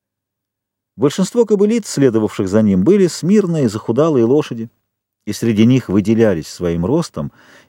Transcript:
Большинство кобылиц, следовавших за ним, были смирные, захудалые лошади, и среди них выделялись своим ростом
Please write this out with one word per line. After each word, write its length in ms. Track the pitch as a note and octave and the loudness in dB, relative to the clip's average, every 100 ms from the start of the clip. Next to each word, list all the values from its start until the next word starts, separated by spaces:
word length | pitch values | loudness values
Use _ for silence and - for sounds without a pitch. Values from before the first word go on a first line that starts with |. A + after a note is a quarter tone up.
| _ _ _ _ _ _ _ _ _ - | _ _ _ _ _ _ _ _ _ -4
Большинство 480 | C#3 - F#3+ A#3+ A3+ | -2 0 -2 0 0
кобылиц, 420 | G3+ G#3 A#3 - | 2 0 -2 -4
следовавших 640 | - C3+ A2 G#2 - F#2+ | 0 2 2 -2 -4 -2
за 120 | G#2+ | 2
ним, 220 | G#2+ F#2+ | 2 2
были 240 | A2 G3+ F3 | 2 2 2
смирные, 640 | - E3 G#3+ F3 D#3+ B2 | -2 0 0 0 0 -2
захудалые 560 | G#2 - A#2 D#3+ C#3 A2+ | -2 -4 0 2 2 2
лошади, 440 | D3 - A#2+ A2+ _ _ _ _ _ - | 2 -2 -8 -14 _ _ _ _ _ -12
и 60 | |
среди 340 | G#2 A#2 G#2+ A2+ | -6 -2 2 4
них 220 | C3 - | 2 0
выделялись 640 | G2 G2+ A2+ A2 E2 D2 | -2 0 2 2 0 -6
своим 360 | - E2+ E2+ F#2 | -6 -4 -2 -2
ростом 460 | D#3 D#3+ - C#2+ _ _ - | -2 -4 -8 -12 _ _ -20